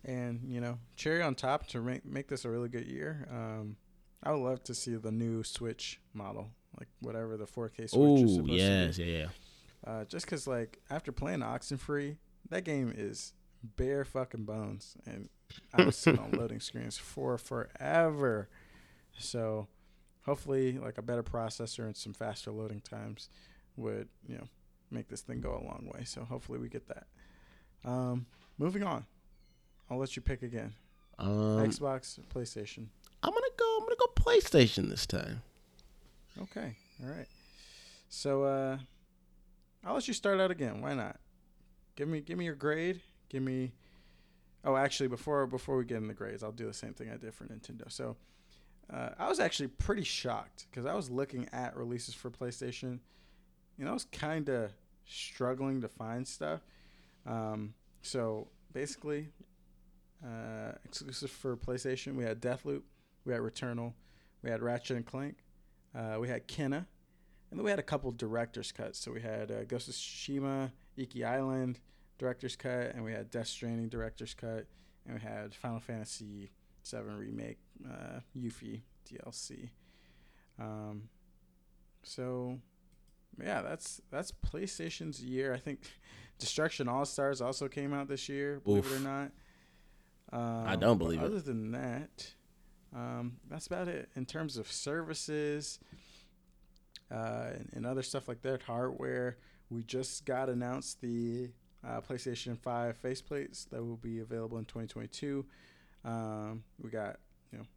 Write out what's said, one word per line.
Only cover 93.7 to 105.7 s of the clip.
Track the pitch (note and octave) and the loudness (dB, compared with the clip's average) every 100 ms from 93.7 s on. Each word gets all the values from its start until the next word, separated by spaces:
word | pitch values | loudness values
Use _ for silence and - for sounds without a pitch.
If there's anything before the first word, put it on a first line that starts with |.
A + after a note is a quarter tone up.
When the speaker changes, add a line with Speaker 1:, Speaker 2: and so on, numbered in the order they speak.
| F3+ F3+ | -4 -2
Speaker 1:
it. | D3+ B2 - | -4 -6 -6
In | B2+ | -6
terms | D#3+ D#3+ B2 | -4 -4 -4
of | G#2+ | -6
services, | - - D#3 D#3+ D#3 - D3+ D3 D3 C#3+ - - - - - - - - - - - - - _ | -4 -2 -2 -2 -6 -2 0 0 0 -4 -10 -16 -20 -20 -20 -20 -20 -20 -20 -20 -20 -20 -20 _
uh, | A#2+ A2+ A2+ A#2+ | -6 -4 -4 -4
and, | - - | -8 -8
and | - A#2 | -6 -4
other | C3 | -2
stuff | B2+ C#3 - | -2 -6 -6
like | A#2 | -6
that, | C3 B2+ | -2 -2
hardware, | - A#2 B2+ B2+ C3 B2+ B2 A#2+ - - - | -2 -2 -2 -2 -2 0 -2 -4 -16 -20 -8
we | A#2 | -8
just | A2+ B2+ C3 - | -2 -2 -2 -4
got | - B2+ C3 | -2 0 2
announced | B2 B2 C3 C3 - | 2 0 -2 -4 -6
the, | B2 A#2 A#2 A#2+ B2 A#2+ - - A#2+ | -2 0 0 -2 -4 -10 -20 -14 -6
uh, | A#2 | -6
PlayStation | - B2+ C3 A#2 B2+ A#2 | -4 -4 -4 -4 -4 -4
five | B2+ A#2+ A#2+ A2+ | -2 0 0 -2
faceplates | B2+ C3 - C#3+ - - - | -4 -4 -4 -4 -4 -10 -10
that | A#2 | -6
will | A#2 A#2 | -6 -6
be | A#2 A2+ | -6 -6
available | A2 A#2 A2+ A#2 | -4 -4 -4 -6
in | |
twenty | A2+ A#2+ A2+ | -6 -8 -8
twenty-two. | A2+ A2+ - D3 C#3 C#3 - - | -8 -10 -6 -2 -2 -4 -14 -20